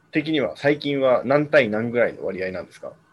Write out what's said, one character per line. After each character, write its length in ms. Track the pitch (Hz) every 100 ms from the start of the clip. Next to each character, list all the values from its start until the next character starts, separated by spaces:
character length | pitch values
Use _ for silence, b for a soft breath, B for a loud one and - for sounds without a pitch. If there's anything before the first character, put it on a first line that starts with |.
| _
的 200 | 160 151
に 80 | 156
は 160 | 90 -
最 220 | 143 147
近 220 | 143 139
は 220 | 131 123
何 220 | 117 143 147
対 220 | 151 113
何 220 | 107 117
ぐ 80 | 120
ら 100 | 104
い 60 |
の 100 | -
割 200 | 82 92
合 60 | 92
な 120 | 92
ん 40 | -
で 60 |
す 80 | -
か？ 120 | - - _